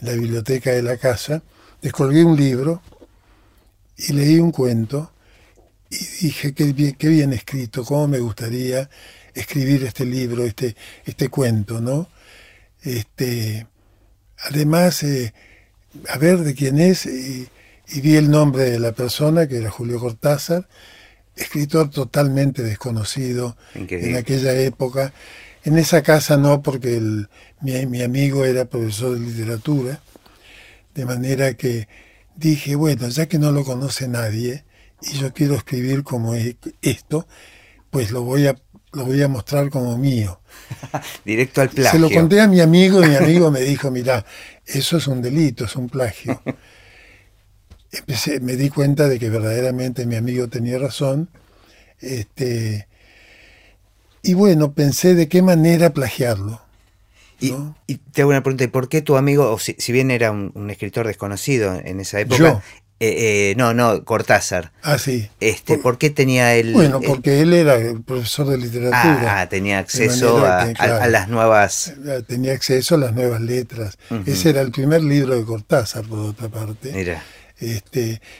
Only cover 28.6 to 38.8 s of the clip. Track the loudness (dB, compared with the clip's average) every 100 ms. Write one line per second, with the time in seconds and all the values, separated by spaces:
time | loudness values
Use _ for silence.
28.6 | -2 -4 -4 -4 -4 -4 -6 -8 -6 -6
29.6 | -2 -2 -4 -8 _ -20 _ _ -20 -20
30.6 | -20 -20 _ -10 -8 -6 -4 -2 -2 -2
31.6 | -4 -4 -8 -18 _ _ _ -4 0 0
32.6 | -2 0 0 0 -4 -4 -2 0 2 0
33.6 | -2 -6 -6 -6 -6 -4 -4 -4 -6 -8
34.6 | -14 _ _ _ -12 -6 -6 -2 -2 -2
35.6 | -4 -4 -2 -4 -4 -6 -4 -2 -4 -6
36.6 | -16 -6 -4 -4 _ -6 -6 -16 -20 -20
37.6 | _ _ _ -4 -4 -4 -2 2 2 0
38.6 | _ _